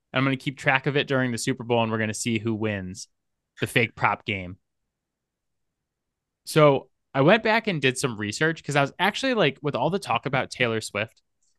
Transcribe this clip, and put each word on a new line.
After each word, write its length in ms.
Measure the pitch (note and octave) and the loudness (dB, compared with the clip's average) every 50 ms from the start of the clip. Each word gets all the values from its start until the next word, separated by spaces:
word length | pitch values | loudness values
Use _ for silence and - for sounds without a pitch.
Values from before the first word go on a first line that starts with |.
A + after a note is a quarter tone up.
| _ _ | _ _
and 60 | - C3 | -2 0
I'm 60 | C3+ | 0
gonna 120 | C3+ C3+ | 0 0
keep 200 | C3 - D3 C3 | -2 -4 -8 -10
track 300 | - - D3 C3 C3 - | -2 0 2 2 2 2
of 100 | D3+ C3+ | 0 0
it 100 | C#3+ B2+ | 0 0
during 240 | - C#3 C3 B2+ B2 | 2 0 0 0 0
the 80 | A#2 A2 | -2 -2
Super 240 | - C#3 B2+ - | -2 -4 -4 -4
Bowl, 200 | A#2 A#2 A#2+ A#2 | -2 0 2 2
and 100 | A2+ A2 | 2 0
we're 60 | A2 A2 | 0 -2
gonna 160 | A2 G#2+ G#2+ | -2 -4 -4
see 240 | - - B2 A2+ G#2+ | -4 -2 -2 -2 -2
who 160 | G#2+ A#2 A2 | -2 -2 -2
wins 540 | G#2 A2 G#2+ G#2 G2 F#2 F#2 F#2+ - - - _ _ _ _ _ _ _ _ _ - | -2 -2 -4 -4 -4 -6 -8 -10 -12 -16 -20 _ _ _ _ _ _ _ _ _ -6
the 60 | - | -6
fake 280 | - - B2+ A#2 G#2+ - | 0 2 0 0 0 -2
prop 300 | - C3 A2 G#2 - _ | -2 0 0 0 -2 _
game. 320 | - G#2 F#2+ F#2 F2+ F#2+ - _ _ _ _ _ _ _ _ _ _ _ _ _ _ _ _ _ _ _ _ _ _ _ _ _ _ _ _ _ _ _ _ _ _ _ _ _ | -6 -6 -6 -8 -12 -14 -16 _ _ _ _ _ _ _ _ _ _ _ _ _ _ _ _ _ _ _ _ _ _ _ _ _ _ _ _ _ _ _ _ _ _ _ _ _
So 420 | - - D#3 D3+ D3 C#3 - - _ _ _ _ _ - | 0 4 6 6 6 6 4 -2 _ _ _ _ _ 0
I 60 | C#3 | 2
went 220 | C3+ D3 - A3+ | 4 6 6 4
back 240 | A3 A3 G#3+ A3+ A3 | 4 2 0 2 0
and 160 | G#3+ F3+ D3 | -2 -2 2
did 160 | C3+ C3 B2+ - | 0 0 0 0
some 180 | - C3 G#2+ | -4 -4 -4
research 480 | G2+ G#2+ G#2 G#2 - D#3 D#3+ D#3+ - - | -4 -6 -6 -2 0 -2 -2 -2 -4 -8
'cause 120 | - C#3 | -2 0
I 40 | D3 | 0
was 120 | C#3 C3 - - | 0 0 -2 -2
actually, 360 | F3 G3+ G#3 - - C4+ B3 | -2 -2 -2 -2 -2 -2 2
like, 240 | A3 E3+ C#3 B2+ - | 2 2 2 0 -2
with 160 | D3 C#3+ - | -6 -4 -2
all 140 | A2 B2+ E3 | 0 -2 -2
the 80 | F#3+ G3 | -2 -4
talk 260 | - - A#2 A#2 - | -2 -2 -2 -2 -2
about 260 | C3+ C3+ C3 - - | -2 -2 -2 -4 -4
Taylor 300 | - - B2+ A#2 A2+ A2 | -2 -2 0 0 0 -2
Swift, 400 | - - - G2+ G#2+ - _ _ _ _ _ _ _ _ _ | -4 -4 -4 -4 -6 -6 _ _ _ _ _ _ _ _ _